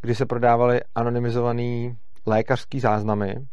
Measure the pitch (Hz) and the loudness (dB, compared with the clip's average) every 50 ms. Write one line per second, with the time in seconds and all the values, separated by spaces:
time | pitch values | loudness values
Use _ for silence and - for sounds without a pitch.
0 | - 117 120 110 135 123 123 120 120 120 120 117 120 123 123 123 - - - 113 | 0 -2 0 0 0 0 0 2 4 4 6 6 4 4 2 2 0 -4 -4 -2
1 | 117 120 120 120 120 120 117 123 120 120 117 120 120 120 120 120 117 123 123 - | -2 0 0 0 -2 0 0 0 0 0 0 -2 -2 -2 -2 -4 -4 -6 -6 -8
2 | - - - - - - 110 110 110 - 135 123 - - - 139 123 117 107 107 | -10 -10 -10 -6 -2 2 2 2 4 2 0 0 0 -6 -6 0 2 2 2 2
3 | 104 107 107 104 101 98 101 120 139 139 | 2 0 0 0 0 -2 -4 -6 -8 -10